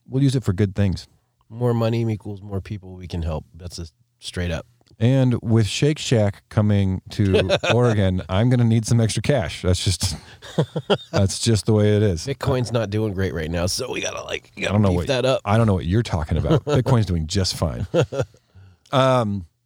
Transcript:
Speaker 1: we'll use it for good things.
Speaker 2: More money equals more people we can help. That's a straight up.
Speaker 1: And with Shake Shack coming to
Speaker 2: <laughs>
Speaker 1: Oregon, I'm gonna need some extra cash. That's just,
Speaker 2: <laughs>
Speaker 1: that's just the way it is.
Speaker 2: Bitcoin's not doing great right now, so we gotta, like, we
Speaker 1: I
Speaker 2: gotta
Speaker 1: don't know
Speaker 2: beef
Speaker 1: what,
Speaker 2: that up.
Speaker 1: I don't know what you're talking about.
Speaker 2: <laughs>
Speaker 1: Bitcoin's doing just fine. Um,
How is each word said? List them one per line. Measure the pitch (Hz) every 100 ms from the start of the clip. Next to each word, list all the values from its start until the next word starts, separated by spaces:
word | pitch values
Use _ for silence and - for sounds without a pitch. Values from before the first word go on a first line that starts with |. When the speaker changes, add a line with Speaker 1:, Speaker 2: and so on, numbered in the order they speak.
| -
Speaker 1:
we'll | 131
use | 139 127
it |
for | 107
good | 90 101 95
things. | 101 82 - _ _ _ -
Speaker 2:
More | 113 123
money | 117 113 117 113
equals | 107 107 98
more | 104 98
people | - 104 92 92
we | 90
can | 87
help. | 80 78 -
That's | 82 87 -
a | 82 _ _ _
straight | - 92 87
up. | 82 - _ _ -
Speaker 1:
And | 113 135 127 117
with | 117 113 107
Shake | - 147 151
Shack | - 117 101 - -
coming | 117 104 101 95 95 -
to | - 98 95 92 180
Speaker 2:
<laughs> | 175
Speaker 1:
Oregon, | 120 123 104 95 92 82
I'm | 95 123
gonna | 123
need | 117 113 110
some | 117
extra | 110 -
cash. | - 143 80 -
That's | 90 87
just, | - 90 - 76 - - - -
Speaker 2:
<laughs> | 135 156 - 202 -
Speaker 1:
that's | - 98 -
just | 117 107 -
the |
way | 107 104 104
it |
is. | 107 85 135
Speaker 2:
Bitcoin's | 135 139 127 120
not | 120 104
doing | 107 110
great | 92 95
right | 85 78
now, | 87 90
so | - 127
we | 113
gotta, | - -
like, | - 87 - -
we |
Speaker 1:
I | 95
Speaker 2:
gotta | 101
Speaker 1:
don't |
know | 101
Speaker 2:
beef | 87
Speaker 1:
what, | 85
Speaker 2:
that | 135 127
up. | 127
Speaker 1:
I | 104 110
don't | 110
know |
what | 92 73
you're | 107
talking | 110 82 80 78
about. | 73 151 -
Speaker 2:
<laughs> |
Speaker 1:
Bitcoin's | 143 - 120 98
doing | 85 78
just | 101 92 -
fine. | 85 60 95 170 110 135 - _ _ - - _ _
Um, | 139 131 127 107 101 87 _